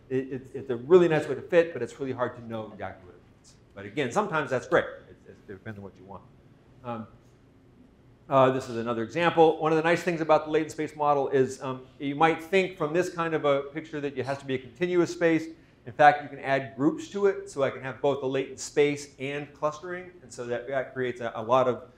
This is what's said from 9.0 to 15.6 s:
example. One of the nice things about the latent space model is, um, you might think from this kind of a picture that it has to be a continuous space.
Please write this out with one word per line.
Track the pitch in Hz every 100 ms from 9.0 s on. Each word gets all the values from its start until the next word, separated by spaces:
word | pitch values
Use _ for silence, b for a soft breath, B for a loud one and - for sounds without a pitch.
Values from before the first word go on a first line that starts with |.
example. | 113 156 170 165 160 156
One | 156
of | 160
the |
nice | 165 165
things | 185 160
about | 156 151
the | 151
latent | 156 156
space | - 151 156
model | 147 143 135
is, | 139 127 -
um, | 135 127 - -
you | 143
might | 143 160 151
think | - 196 185 -
from | 151
this | 170 175
kind | 170 165
of | 156
a | 147 139
picture | 139 156 - 151
that | 139 127
it | 123
has | 135
to | 135
be |
a | 131
continuous | 117 - 180 175 170
space. | - 165 160 160 b